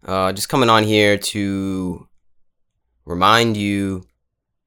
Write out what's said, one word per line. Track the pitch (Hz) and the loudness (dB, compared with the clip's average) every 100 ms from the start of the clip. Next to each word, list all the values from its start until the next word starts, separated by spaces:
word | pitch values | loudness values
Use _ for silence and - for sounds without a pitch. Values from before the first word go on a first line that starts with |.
| - | -6
Uh, | 95 95 | -2 -2
just | 98 - | -4 -4
coming | 147 123 | 0 4
on | 113 | 4
here | 107 107 104 101 | 4 4 4 2
to | 98 104 101 98 95 95 92 85 - _ _ _ _ _ _ _ _ _ | -2 -4 -4 -4 -4 -6 -6 -10 -14 _ _ _ _ _ _ _ _ _
remind | - 87 95 113 117 107 | -12 0 4 4 2 0
you | 101 101 98 95 92 _ _ _ _ _ | -2 -2 -2 -6 -12 _ _ _ _ _